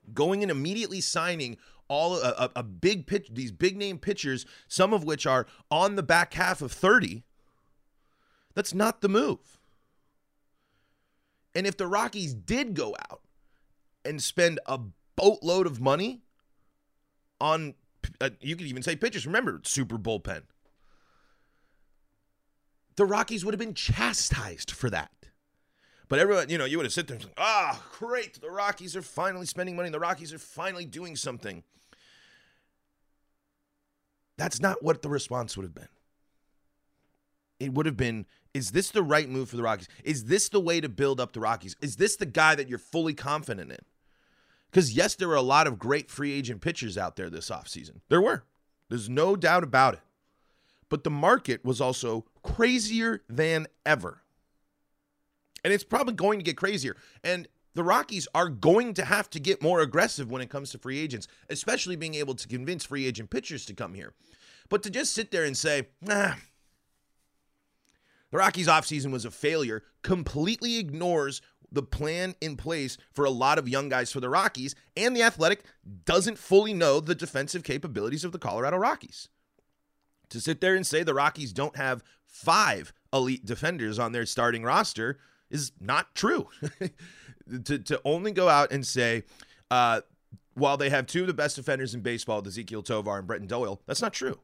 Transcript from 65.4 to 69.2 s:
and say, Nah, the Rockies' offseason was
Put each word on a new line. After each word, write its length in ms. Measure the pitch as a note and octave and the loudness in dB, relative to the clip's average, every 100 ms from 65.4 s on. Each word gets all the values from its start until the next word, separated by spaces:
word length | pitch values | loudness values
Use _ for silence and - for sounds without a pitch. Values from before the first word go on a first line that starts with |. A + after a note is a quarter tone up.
and 140 | D3+ C3 | 0 0
say, 300 | D3+ C#3+ - _ | 0 0 -2 _
Nah, 340 | G3 G3+ G3 - - _ _ _ _ _ _ _ _ _ _ _ _ _ _ _ _ _ _ | -2 0 0 -4 -14 _ _ _ _ _ _ _ _ _ _ _ _ _ _ _ _ _ _
the 60 | E3 | 4
Rockies' 300 | F#3+ F#3 E3+ | 4 4 4
offseason 440 | D#3+ - D#3 C3+ | 4 4 -4 -4
was 140 | C3 | -4